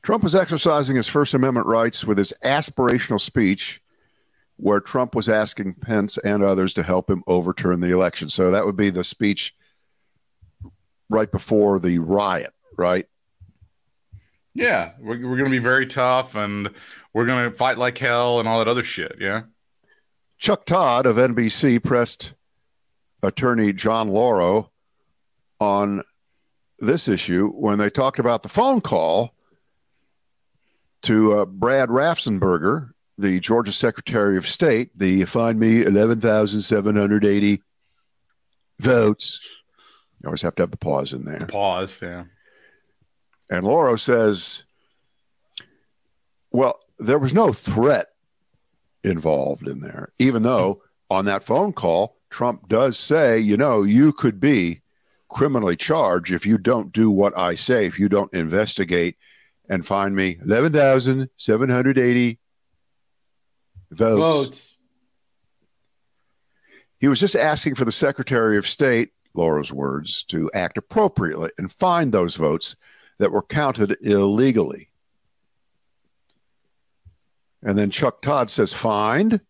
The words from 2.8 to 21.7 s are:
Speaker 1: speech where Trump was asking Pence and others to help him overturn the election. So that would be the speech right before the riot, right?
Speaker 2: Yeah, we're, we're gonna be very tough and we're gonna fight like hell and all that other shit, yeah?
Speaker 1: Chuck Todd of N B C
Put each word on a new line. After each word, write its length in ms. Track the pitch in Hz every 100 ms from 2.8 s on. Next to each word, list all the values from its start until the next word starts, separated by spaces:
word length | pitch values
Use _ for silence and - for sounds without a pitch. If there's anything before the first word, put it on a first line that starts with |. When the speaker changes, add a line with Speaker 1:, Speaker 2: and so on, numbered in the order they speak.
| 123 123 - 104
Speaker 1:
speech 640 | - - 98 98 - - _ _ _ _ _ _ _ -
where 240 | 196 101
Trump 340 | - 135 123
was 140 | 120 110
asking 460 | 107 107 - 98 -
Pence 420 | - 107 101 -
and 220 | 101 104
others 320 | 98 95 95 -
to 80 |
help 260 | 90 92 -
him 140 | 95 -
overturn 540 | 90 87 - 92 90
the 100 | 90
election. 380 | 92 90 - 78
So 200 | - 92
that 140 | 95 101
would 120 | 98
be 120 | 101
the 140 | 90
speech 500 | 87 - 107 101 - _ _ _ _ _ _ _ _ _ _ _ 101 _ _ _ _
right 200 | 110 107
before 480 | 98 - 107 104 98
the 200 | 90 87
riot, 540 | 80 101 101 87 - _ _ -
right? 300 | 87 92 - _ _ _ - _ _ _ _ _ _ - _ _ _
Speaker 2:
Yeah, 380 | 254 240 127 82 131
we're, 260 | 113 120 127
we're 80 | 127
gonna 120 | 135
be 100 | 131
very 260 | 120 131 131
tough 500 | 135 127 127 127 107
and 360 | 104 101 98 - - - _
we're 120 | 110 117
gonna 260 | 127 120
fight 260 | - 127 117
like 200 | 123 123
hell 420 | 127 120 120 120
and 100 | 113
all 100 | 113
that 80 | 110
other 160 | 123
shit, 320 | 110 - 73 -
yeah? 240 | 98 107 113 _ _ _ _ _ _ _ _ _
Speaker 1:
Chuck 280 | - 202 -
Todd 400 | 180 151 120 127
of 120 | 110
N 160 | 127
B 140 | 120 113
C 320 | - 143